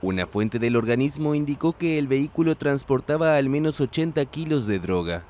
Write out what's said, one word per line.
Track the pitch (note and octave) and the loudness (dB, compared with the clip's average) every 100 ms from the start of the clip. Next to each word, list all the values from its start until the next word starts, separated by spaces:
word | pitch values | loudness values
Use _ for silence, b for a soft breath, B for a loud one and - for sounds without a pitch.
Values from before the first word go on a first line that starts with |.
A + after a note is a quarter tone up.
Una | F#2 F#2+ F2 | -2 -2 -2
fuente | G#2 G#2+ A#2 | -2 -2 0
del | A#2+ A#2+ | 2 2
organismo | A2 A#2+ C#3 C#3+ D3+ | 2 0 0 -2 -2
indicó | D3 D3 C#3 E3 | -2 -2 -2 -2
que | E3 E3+ D#3 | -2 -2 0
el | C#3 | 0
vehículo | C3+ D3 - E3 | 0 0 0 0
transportaba | D#3 D3 C#3 - C3+ - D3+ D#3+ D3+ | 2 0 0 2 0 2 0 4 4
al | C3+ | 2
menos | C#3+ D#3 D3 | 2 0 0
ochenta | C3+ - E3 D3+ C#3+ | -2 0 -2 0 -2
kilos | D3+ D#3+ D3+ G#2+ | -4 -2 0 0
de | G2 | -2
droga. | E2+ F2+ E2+ E2+ E2 | 0 -2 0 -4 -8